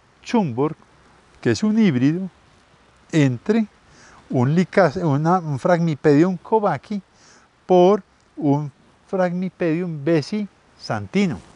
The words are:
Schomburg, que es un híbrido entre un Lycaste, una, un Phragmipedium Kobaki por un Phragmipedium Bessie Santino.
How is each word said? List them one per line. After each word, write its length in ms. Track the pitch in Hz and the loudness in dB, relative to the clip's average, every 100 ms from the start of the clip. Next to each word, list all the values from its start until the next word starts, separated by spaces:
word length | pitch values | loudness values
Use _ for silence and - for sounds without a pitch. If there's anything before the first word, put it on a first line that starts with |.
| _ _ | _ _
Schomburg, 520 | - 240 170 117 151 160 _ _ _ _ _ _ | -4 -2 -2 -2 -4 -4 _ _ _ _ _ _
que 100 | 127 | -2
es 100 | 117 | 0
un 160 | 214 220 | 0 2
híbrido 520 | 208 123 135 170 190 _ _ _ _ _ _ _ - | 2 2 0 0 -6 _ _ _ _ _ _ _ -4
entre 560 | 160 139 120 - 226 214 _ _ - - - - | 0 2 0 -2 -2 -2 _ _ -20 -20 -20 -6
un 240 | 139 123 165 | -2 0 0
Lycaste, 480 | 175 - 170 180 | 0 2 2 2
una, 340 | 170 135 160 185 | -2 0 0 -2
un 220 | 160 135 | -2 -6
Phragmipedium 800 | 175 175 170 147 156 143 180 180 | 0 0 0 0 2 4 2 -2
Kobaki 640 | - 220 202 147 - 208 - _ _ - _ _ - | -4 -2 -2 -4 -8 -10 -12 _ _ -20 _ _ 0
por 340 | 180 180 208 - _ _ - | 4 6 4 -2 _ _ -6
un 340 | 156 143 147 - _ _ - | -2 -2 -2 -14 _ _ -10
Phragmipedium 960 | 190 180 175 185 - 175 160 180 156 | -2 -2 -2 -6 -4 -4 -2 -4 -6
Bessie 440 | 143 165 - 214 208 _ _ _ | 0 0 0 -6 -8 _ _ _
Santino. 580 | - 110 98 190 196 123 - | -8 -8 -4 -2 -2 -4 -12